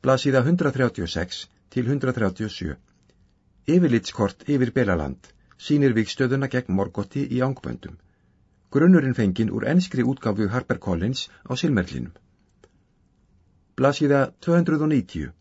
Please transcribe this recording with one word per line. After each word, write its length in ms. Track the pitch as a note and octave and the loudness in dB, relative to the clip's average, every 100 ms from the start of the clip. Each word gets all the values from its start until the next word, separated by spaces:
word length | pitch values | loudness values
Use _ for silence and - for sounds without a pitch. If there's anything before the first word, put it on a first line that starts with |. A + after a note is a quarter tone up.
Blaðsíða 400 | B2+ C3 C#3+ C3+ C#3 | 2 0 2 2 2
hundrað 300 | F3+ D3+ C3 | 2 0 0
þrjátíu 300 | B2 - F#2+ | -2 -2 -6
og 60 | |
sex 340 | - F2+ - - _ _ | -6 -6 -10 -16 _ _
til 140 | - A#2+ | -4 -2
hundrað 320 | C#3+ C3 B2 | -2 -2 -2
þrjátíu 260 | G#2 F#2 A2 | -2 -2 -10
og 80 | |
sjö. 220 | - F2 C#2 _ _ _ _ _ _ _ _ - | -6 -8 -8 _ _ _ _ _ _ _ _ 2
Yfirlitskort 760 | E3+ E3+ A#2 - - G2+ - - | 4 4 2 0 -2 -2 -2 -2
yfir 260 | C#3+ B2 - | 0 2 2
Belaland. 560 | A2 F2 D2 C2 - _ _ _ | 0 0 -2 -8 -16 _ _ _
Sýnir 380 | - D3 C#3 A2+ | -2 2 4 2
vígstöðuna 520 | G#2+ - C3 C3+ C3+ | -2 -2 -2 0 -2
gegn 280 | B2 B2+ F#2 | -4 -2 -2
Morgothi 460 | G2 - G2+ C#3 C#3 | -2 -4 -6 -6 -4
í 160 | B2 | -2
Angböndum. 540 | C3 C3+ - - - E2+ _ _ _ _ _ _ _ | -2 -4 -8 -12 -12 -20 _ _ _ _ _ _ _
Grunnurinn 440 | C#3 E3 F3+ C3+ B2 | 4 6 6 4 0
fenginn 340 | G#2 F#2 A2 | 0 0 -2
úr 160 | A2 G#2 | -2 0
enskri 380 | E3+ F3+ C3 | 0 0 -2
útgáfu 420 | A#2+ C3+ A2+ G2+ G#2 | -2 -2 -4 -2 -2
HarperCollins 760 | A#2+ - A2+ - F2 G2 C3 - - | -2 -4 -6 -4 -2 -2 -4 -10 -16
á 80 | - B2 | -10 -4
Silmerlinum. 560 | E3 A#2+ F2 C2 A#1+ - _ _ _ _ _ _ _ _ _ _ _ _ _ _ _ - | 0 0 -2 -6 -12 -14 _ _ _ _ _ _ _ _ _ _ _ _ _ _ _ 0
Blaðsíða 420 | C3+ C#3 D3 C#3+ C3+ - | 0 2 2 2 2 -4
tvö 200 | - E3+ | 0 2
hundruð 260 | E3 D#3 D3+ | 2 0 2
og 60 | |
níutíu. 400 | D3 G2 D#2+ D2 - | 0 -2 -8 -10 -12